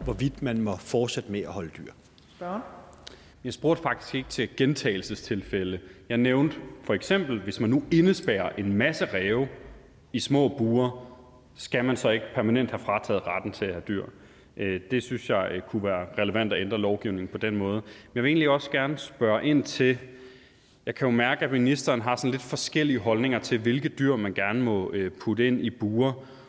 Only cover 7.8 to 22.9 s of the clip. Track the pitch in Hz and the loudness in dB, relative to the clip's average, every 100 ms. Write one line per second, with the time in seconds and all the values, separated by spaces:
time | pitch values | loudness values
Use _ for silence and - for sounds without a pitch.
7.8 | - 165 185 - - 98 87 - 101 101 | 4 4 6 4 2 0 0 -2 0 2
8.8 | 147 156 185 95 98 120 135 - - - | 2 2 -2 0 2 2 0 -6 -18 -20
9.8 | - - - 120 - 139 135 131 113 120 | -20 -20 -6 -4 2 4 4 2 2 2
10.8 | 123 123 - - - - - - - 127 | 2 -2 -14 -20 -20 -20 -20 -18 -2 0
11.8 | 127 123 120 110 - 131 110 127 120 104 | 2 2 2 2 0 0 2 2 2 -2
12.8 | - 104 - 98 - 95 104 - 98 87 | -2 -2 0 -2 -2 -4 -6 -4 -4 -4
13.8 | - 98 - - - - - - 98 92 | -4 -6 -6 -14 -20 -20 -16 -6 -4 -4
14.8 | - 127 - 120 - 104 92 92 - 110 | -2 -4 -2 -6 0 0 0 -4 -4 -2
15.8 | 101 90 90 - 104 110 110 92 98 113 | 0 -2 -4 -2 0 0 0 0 0 0
16.8 | 101 104 110 92 92 98 110 104 98 107 | 0 0 -2 -4 -4 -4 -2 0 0 -2
17.8 | - - - 120 135 165 147 143 139 143 | -6 -16 -8 0 2 4 4 2 0 -2
18.8 | 135 147 - - 113 107 147 147 - - | -2 -4 -10 0 2 4 4 2 2 2
19.8 | 131 127 - - - - - _ _ _ | 2 2 -4 -20 -20 -20 -20 _ _ _
20.8 | 120 - 131 117 120 147 147 131 123 143 | -8 -2 2 4 2 2 0 2 4 2
21.8 | 151 120 117 123 131 131 - 143 - 156 | 2 0 2 0 0 -2 -4 -6 -2 0
22.8 | 147 | 2